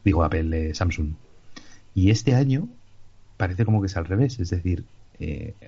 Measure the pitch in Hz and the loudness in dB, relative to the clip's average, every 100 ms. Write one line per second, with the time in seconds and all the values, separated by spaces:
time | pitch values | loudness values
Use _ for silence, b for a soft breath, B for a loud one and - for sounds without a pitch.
0 | 101 80 78 82 80 80 78 76 87 80 | 0 2 2 0 -2 -2 -2 -2 -2 -2
1 | 76 78 - - - B B B B 95 | -4 -6 -16 -20 -20 B B B B 2
2 | 95 113 - 127 139 135 214 - - - | 4 4 2 4 4 0 -2 -12 -20 -20
3 | - - - - 92 92 110 107 95 90 | -20 -20 -12 -4 -2 0 2 2 2 -2
4 | 82 98 135 131 87 92 90 87 - - | -2 0 0 -2 -4 -2 -2 -2 -6 -18
5 | - - 80 69 73 - | -20 -12 -8 -8 -10 -14